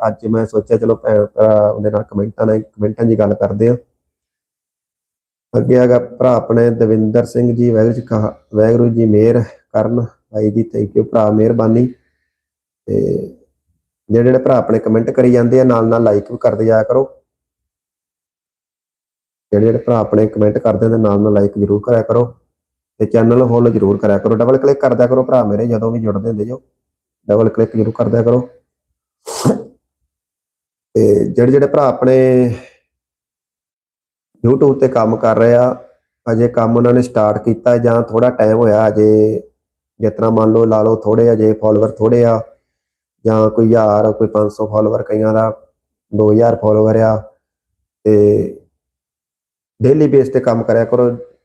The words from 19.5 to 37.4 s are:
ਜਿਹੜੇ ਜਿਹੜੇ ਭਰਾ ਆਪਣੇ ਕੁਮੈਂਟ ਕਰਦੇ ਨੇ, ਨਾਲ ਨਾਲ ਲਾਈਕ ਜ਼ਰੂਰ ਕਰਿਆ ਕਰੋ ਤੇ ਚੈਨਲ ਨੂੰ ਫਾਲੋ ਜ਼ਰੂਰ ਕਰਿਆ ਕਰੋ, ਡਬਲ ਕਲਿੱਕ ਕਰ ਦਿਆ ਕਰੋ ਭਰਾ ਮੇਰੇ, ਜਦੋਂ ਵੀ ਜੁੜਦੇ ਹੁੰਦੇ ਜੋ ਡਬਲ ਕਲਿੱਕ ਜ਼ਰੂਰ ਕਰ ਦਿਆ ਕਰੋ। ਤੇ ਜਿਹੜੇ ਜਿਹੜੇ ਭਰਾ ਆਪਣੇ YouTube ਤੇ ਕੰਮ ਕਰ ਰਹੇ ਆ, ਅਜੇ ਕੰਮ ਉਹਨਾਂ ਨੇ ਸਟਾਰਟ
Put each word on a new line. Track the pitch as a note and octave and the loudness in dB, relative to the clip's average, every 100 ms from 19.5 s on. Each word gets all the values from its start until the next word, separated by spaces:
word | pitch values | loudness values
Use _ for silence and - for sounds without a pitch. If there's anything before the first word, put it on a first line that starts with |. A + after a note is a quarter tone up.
ਜਿਹੜੇ | G2+ A2+ | 0 0
ਜਿਹੜੇ | A2 | 0
ਭਰਾ | - A#2 | 0 -2
ਆਪਣੇ | G#2+ G#2 G#2+ | 0 0 0
ਕੁਮੈਂਟ | G#2+ G#2 G#2 | 0 -2 0
ਕਰਦੇ | A2+ G2+ A2 | -2 0 0
ਨੇ, | A2+ | 0
ਨਾਲ | G#2 G2+ | 0 0
ਨਾਲ | G#2+ | 0
ਲਾਈਕ | G2+ G2+ G#2 | 0 0 -2
ਜ਼ਰੂਰ | G2+ G#2 A2+ | -2 -2 0
ਕਰਿਆ | A#2 | -2
ਕਰੋ | A2 A#2+ A#2+ - _ _ _ _ _ - | 0 -2 -2 -8 _ _ _ _ _ -8
ਤੇ | G#2+ | -2
ਚੈਨਲ | A#2 A2+ A#2+ | 0 2 2
ਨੂੰ | B2 | 2
ਫਾਲੋ | A#2 A#2+ | 2 0
ਜ਼ਰੂਰ | G2+ G2 G2+ | 0 0 0
ਕਰਿਆ | G#2 G2 | 0 0
ਕਰੋ, | - | 0
ਡਬਲ | A2 A#2+ C3 | 0 0 2
ਕਲਿੱਕ | C3+ C#3 | 0 0
ਕਰ | C3 | 0
ਦਿਆ | A#2+ A#2+ | 0 0
ਕਰੋ | B2+ | 0
ਭਰਾ | B2+ C3 | 0 0
ਮੇਰੇ, | G#2+ G#2 A#2+ | 0 -2 -2
ਜਦੋਂ | A2+ A2+ | -4 -4
ਵੀ | A#2 | -4
ਜੁੜਦੇ | A2 G2+ A2+ | -4 -4 -6
ਹੁੰਦੇ | G#2 | -6
ਜੋ | A2 B2+ _ _ _ _ _ _ - | -8 -12 _ _ _ _ _ _ -2
ਡਬਲ | G#2 A2+ | 0 0
ਕਲਿੱਕ | - A2 A2+ | 0 -2 -2
ਜ਼ਰੂਰ | A2 - | -4 -4
ਕਰ | A#2 | -2
ਦਿਆ | A#2 | 0
ਕਰੋ। | A#2 B2 B2 _ _ _ _ _ _ _ - - - - - _ _ _ _ _ _ _ _ _ _ _ _ | 0 0 -2 _ _ _ _ _ _ _ -16 -6 -4 -4 -8 _ _ _ _ _ _ _ _ _ _ _ _
ਤੇ | - G#2+ G#2 | 0 2 0
ਜਿਹੜੇ | G2+ G#2 B2 | 0 0 2
ਜਿਹੜੇ | C#3 C#3 | 2 2
ਭਰਾ | D3 C3+ | 0 0
ਆਪਣੇ | A#2+ B2+ C3 C3 B2+ B2 G#2+ - _ _ _ _ _ _ _ _ _ _ _ _ _ _ _ _ _ A#2 | 0 0 2 2 2 0 -4 -14 _ _ _ _ _ _ _ _ _ _ _ _ _ _ _ _ _ 0
YouTube | C3+ C#3+ C3 | 2 2 2
ਤੇ | C3 | 0
ਕੰਮ | A#2+ A2 A2+ | 0 -2 0
ਕਰ | A#2 A2 | 0 2
ਰਹੇ | A#2 | 2
ਆ, | A#2+ B2 - - _ _ _ A#2+ | 2 2 -4 -12 _ _ _ -6
ਅਜੇ | A2+ A#2+ | -2 0
ਕੰਮ | A#2+ A2+ A#2+ | 0 0 2
ਉਹਨਾਂ | A#2+ | 2
ਨੇ | B2 | 2
ਸਟਾਰਟ | B2 A#2 G#2+ G#2 | 0 0 0 0